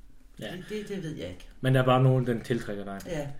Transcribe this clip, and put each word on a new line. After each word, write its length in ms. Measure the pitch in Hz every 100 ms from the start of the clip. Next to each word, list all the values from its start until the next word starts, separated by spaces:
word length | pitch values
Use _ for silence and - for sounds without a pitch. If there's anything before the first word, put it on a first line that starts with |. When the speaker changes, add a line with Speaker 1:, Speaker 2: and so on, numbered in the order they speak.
| - - - -
Speaker 1:
Ja. 120 | 110
Speaker 2:
Det, 120 | 180 -
det, 200 | 214 202
det 140 | 190
ved 140 | 156 -
jeg 120 | 90
ikke. 200 | 92 - -
Speaker 1:
Men 140 | 131
der 60 | 131
er 40 |
bare 180 | 131 127
nogen, 240 | 131 131 123
den 140 | 113
tiltrækker 440 | 107 117 - 101
dig. 160 | 98 98 90
Speaker 2:
Ja. 200 | - -